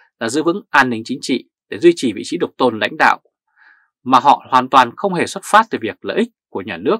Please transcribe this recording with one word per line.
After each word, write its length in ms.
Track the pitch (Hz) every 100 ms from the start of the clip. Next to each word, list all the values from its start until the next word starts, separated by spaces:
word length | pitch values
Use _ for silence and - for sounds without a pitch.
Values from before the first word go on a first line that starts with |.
| _ -
là 100 | 117
giữ 140 | 143
vững 200 | 156 196 -
an 200 | 143 127
ninh 120 | 110
chính 140 | 113 127
trị 260 | - 127 - _ -
để 100 | 104
duy 140 | 170 170
trì 160 | 127
vị 100 | 104
trí 120 | - 175
độc 140 | 156 -
tôn 220 | 127 107
lãnh 180 | 107 151
đạo, 220 | 131 - _ _ _ _ _ _ _ _
mà 180 | 127 131
họ 260 | 143 127 -
hoàn 180 | 127 127
toàn 220 | 135 120 -
không 180 | 202
hề 120 | 175 107
xuất 180 | 196
phát 220 | - 208 226
từ 80 | 113
việc 220 | 110 -
lợi 120 | 98 185
ích 120 | 233 _ _
của 140 | - 110
nhà 100 | 85
nước 200 | 110